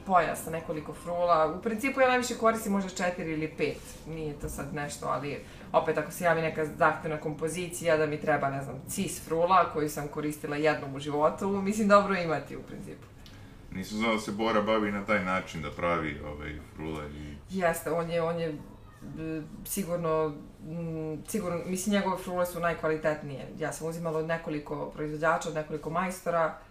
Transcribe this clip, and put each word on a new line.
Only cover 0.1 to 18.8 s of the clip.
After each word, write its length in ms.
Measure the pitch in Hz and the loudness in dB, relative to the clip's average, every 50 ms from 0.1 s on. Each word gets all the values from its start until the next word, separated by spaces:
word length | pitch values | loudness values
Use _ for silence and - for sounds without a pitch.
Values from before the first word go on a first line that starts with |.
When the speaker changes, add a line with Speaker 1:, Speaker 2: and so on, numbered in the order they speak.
| 185 175 160 - - - - | 6 6 6 6 2 -4 -4
Speaker 1:
sa 60 | 165 | -4
nekoliko 420 | 165 165 165 - 160 151 151 - 156 | -4 -4 -4 -4 -6 -6 -6 -8 -10
frula. 640 | - - 170 175 175 175 175 170 156 156 151 160 185 | -10 -6 -4 0 2 6 6 8 6 6 4 2 0
U 20 | |
principu 400 | - 226 220 214 277 269 254 269 | -2 -2 0 0 0 0 4 6
ja 60 | 262 254 | 6 6
najviše 300 | 254 247 240 - 233 - | 6 4 2 0 0 2
koristim 340 | 226 220 226 220 - 202 | 4 4 4 4 2 0
možda 180 | 196 196 190 185 | 2 2 0 -2
četiri 420 | - - 185 180 180 185 165 160 160 | -2 -2 0 0 0 -2 -2 -4 -2
ili 140 | 156 156 147 | -2 -2 -2
pet, 300 | - - 156 139 - - - - - - - 151 | -2 0 0 0 0 -2 -8 -14 -14 -14 -12 -10
nije 320 | 160 160 156 151 143 - | -8 -6 -6 -6 -6 -6
to 100 | - 156 | -6 -8
sad 240 | - - 143 139 - | -6 -6 -8 -6 -6
nešto, 320 | 147 143 147 - - 156 143 | -6 -6 -6 -6 -6 -2 -2
ali 320 | 135 135 139 143 - - - - - - - - - | -2 -2 -2 -4 -6 -8 -10 -12 -16 -16 -4 2 2
opet 240 | 160 160 - 151 156 | 4 4 4 2 0
ako 140 | - - | 0 -2
se 120 | - - 180 | -2 2 4
javi 180 | 170 160 165 | 4 4 4
neka 240 | 160 156 151 156 156 147 | 2 0 0 0 -2 -2
zahtevna 500 | - - 170 156 147 - - 160 156 151 | 2 4 4 4 4 2 -2 -4 -4 -4
kompozicija 760 | - 160 151 - 160 160 160 185 180 165 - - 120 - 156 156 | -4 -4 -4 -2 -2 -2 -2 -2 -4 -4 -4 0 2 4 4 6
da 80 | 156 | 4
mi 160 | 151 151 147 | 2 0 0
treba, 280 | - 151 147 139 139 135 | 2 2 2 4 2 0
ne 140 | 135 139 135 | 0 -2 -4
znam, 180 | 131 127 135 - - | -6 -8 -10 -8 -6
cis 360 | - 196 190 156 - - - | -4 -2 -2 -2 -4 -6 -4
frula 440 | - 160 165 170 175 185 180 170 170 - | 0 2 4 6 8 8 8 6 6 2
koju 160 | 160 151 151 | 0 0 0
sam 180 | - 151 147 147 | -2 -4 -6 -6
koristila 480 | - 156 147 151 151 - - 143 147 | -4 -4 -4 -4 -4 -4 -4 -4 0
jednom 400 | 143 156 151 147 - - 139 135 | 2 4 4 4 4 0 -6 -8
u 40 | 139 | -6
životu, 500 | 143 147 143 147 151 165 180 - 208 196 | -4 -2 2 4 4 4 4 2 0 0
mislim, 360 | 202 196 196 196 214 220 220 196 | 0 2 2 0 2 2 6 8
dobro 280 | 202 196 196 190 196 | 8 8 8 6 2
imati 400 | 175 175 160 151 135 - - - - | 0 0 0 0 -2 -4 -6 -10 -12
u 40 | |
principu. 440 | - - - - - - - - - - - - - - - - - - - - - - | -12 -12 -12 -12 -12 -12 -14 -14 -16 -18 -18 -18 -18 -18 -18 -18 -18 -18 -18 -18 -14 -10
Speaker 2:
Nisam 260 | - 95 92 - 107 107 | -8 -8 -6 -4 -2 0
znao 160 | 113 113 110 | 2 2 2
da 60 | 107 | 2
se 120 | 107 113 | 0 -2
Bora 300 | 101 104 113 113 110 107 | -2 0 2 4 4 4
bavi 300 | 101 107 110 110 104 104 | 4 4 4 4 4 2
na 140 | 104 101 98 | 0 0 0
taj 200 | 107 107 101 92 | 2 2 2 2
način 360 | 92 92 92 87 - - 82 | 2 0 0 -2 -4 -6 -6
da 100 | 73 71 | -6 -6
pravi, 500 | - - 87 87 85 82 78 76 71 71 76 73 | -4 -2 0 2 2 2 0 -2 -4 -6 -8 -10
ovaj, 280 | 73 73 76 73 76 80 80 - - | -10 -8 -8 -8 -10 -10 -12 -14 -12
frule 280 | 73 78 80 78 76 73 71 | -8 -6 -6 -6 -6 -8 -8
i 260 | 73 76 76 73 73 71 - - | -10 -10 -10 -10 -12 -12 -12 -8
Speaker 1:
Jeste, 400 | 180 190 175 165 165 - - 151 | -2 0 2 2 2 0 -2 -2
on 180 | 156 170 170 165 | 0 0 0 0
je, 100 | 170 170 | 0 0
on 180 | 160 165 170 165 | 0 0 0 0
je, 100 | 165 160 | -2 -2
e, 60 | 151 - - - - - | -4 -6 -10 -14 -16 -18